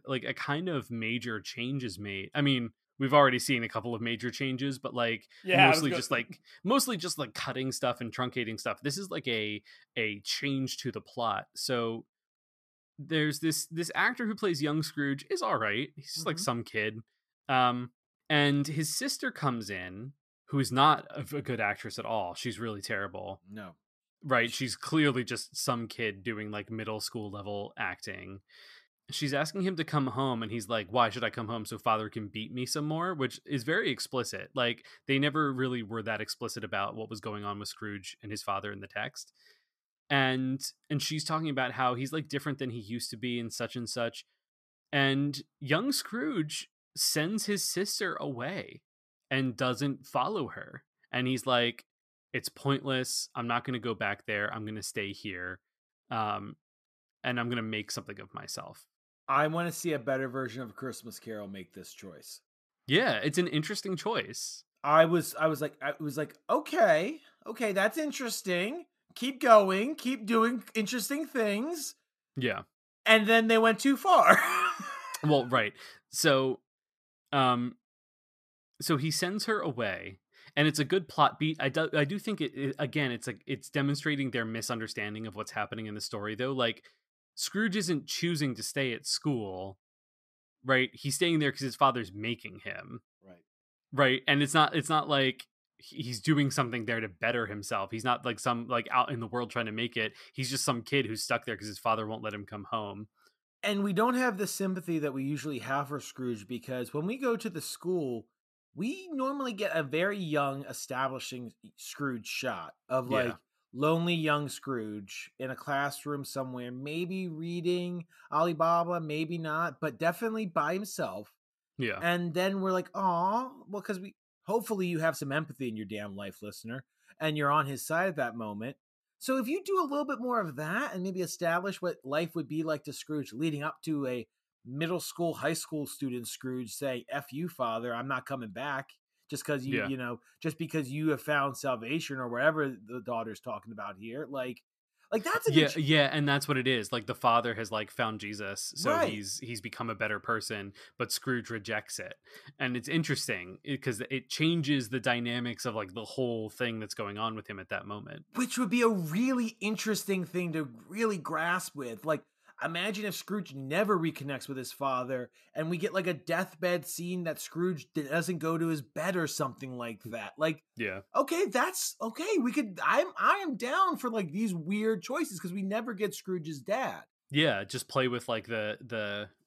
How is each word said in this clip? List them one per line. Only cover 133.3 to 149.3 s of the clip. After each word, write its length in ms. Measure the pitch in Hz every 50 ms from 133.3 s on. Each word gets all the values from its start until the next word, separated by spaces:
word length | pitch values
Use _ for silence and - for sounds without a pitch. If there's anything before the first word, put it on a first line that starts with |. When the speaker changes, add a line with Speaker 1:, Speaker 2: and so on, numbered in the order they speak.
| 107
Speaker 2:
leading 300 | 127 160 160 147 143 147
up 180 | 156 - - -
to 220 | 160 156 143 139
a 200 | 127 127 120 113 - _ _ _ _ _ _ -
middle 340 | 120 131 143 165 165 180 160
school, 360 | - - - - 170 165 147
high 180 | - 135 156 165
school 340 | 160 - - 160 151 139
student 400 | - - - 139 131 123 123 117
Scrooge 460 | - - - - 127 127 127 120 110 -
saying, 320 | - 143 135 127 120 120 -
"F 240 | 135 143 139 - 127
you, 160 | 147 175 165
father, 460 | - - 123 113 113 117 120 123 117
I'm 120 | 120 131
not 180 | 135 135 127 -
coming 240 | - 139 127 117 107
back," 400 | 92 117 139 147 135 135 135 - - _ _ _ _ _ _ -
just 160 | 147 139 -
'cause 200 | - 147 135 127
you, 120 | 139 117
Speaker 1:
Yeah. 60 | 113 101
Speaker 2:
you 140 | 95 135
know, 240 | 127 123 123 120 - _ _ _ _
just 160 | - 160 156 -
because 320 | 165 143 160 160 139 123
you 180 | 139 156 156 160
have 120 | 143 -
found 360 | - 151 151 143 139 139 120
salvation 600 | - - 135 127 107 113 120 156 160 156 - 139
or 120 | 131 127 117
whatever 400 | 117 120 139 160 156 156 143 135
the 320 | 123 95 107 107 123 127
daughter's 380 | 101 123 120 113 110 110 104 -
talking 320 | - 123 107 101 - 113
about 260 | 110 104 101 104 95
here. 280 | 95 107 113 120 147 151
Like, 360 | 120 139 135 127 127 120 - - _ _ _ _ _ _ _ _ -
like, 120 | 214 226 190
that's 240 | 339 427 453 -
an 60 | 453 139
Speaker 1:
Yeah, 180 | 160 151 135 -
Speaker 2:
int- 0 |
Speaker 1:
yeah, 320 | 165 147 139 156 151 143 135
and 160 | - 151 143
that's 200 | 143 139 143 -
what 100 | - 139
it 100 | 131 120
is. 240 | 131 127 117 101 -
Like, 140 | 127 117 98
the 100 | 123 110
father 380 | - - 120 117 120 113 120 107
has, 160 | 113 113 92
like, 180 | 113 107 107 -
found 300 | - - 120 110 110 104
Jesus, 540 | 104 101 104 101 104 98 98 - - - -
so 240 | 147 175 277 311 339
Speaker 2:
Right. 0 |
Speaker 1:
he's, 400 | 302 180 107 104 98 92